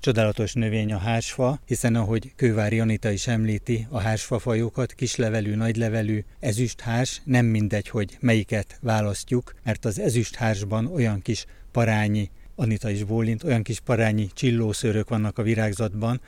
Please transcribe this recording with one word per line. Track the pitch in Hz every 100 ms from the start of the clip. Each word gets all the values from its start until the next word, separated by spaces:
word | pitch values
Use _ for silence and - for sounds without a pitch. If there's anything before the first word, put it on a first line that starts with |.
Csodálatos | - 113 107 104 104
növény | 123 110 110 107
a | 104
hársfa, | 104 113 - - 127 147 -
hiszen | 123 123
ahogy | 117 107 113 - -
Kővári | 123 110 104 113
Anita | 113 110 110
is | 101 -
említi, | 113 110 104 - 117 113
a | 117
hársfafajokat, | 107 110 - 117 123 110 117 - 123
kislevelű, | - 120 - 113 110 104
nagylevelű, | 107 113 113 113 113 107 107 - -
ezüsthárs, | 123 107 123 - 123 117 127 -
nem | - 127 117
mindegy, | 110 104 104 -
hogy | 113 101 -
melyiket | 123 110 101 107 95 -
választjuk, | 120 110 104 95 - 123 - -
mert | - 104
az | 117 104
ezüsthársban | 202 117 110 - 113 101 101 110 135
olyan | 175 117 101
kis | 104 107 - - -
parányi, | 120 113 107 104 107 101 - -
Anita | - 110 107 110
is | 101
bólint, | 101 110 113 113
olyan | 170 117
kis | 107 110
parányi | - 113 110 107 101
csillószőrök | - 131 117 110 101 120 107 104
vannak | 113 107 -
a |
virágzatban, | 110 110 107 98 107 101 113 123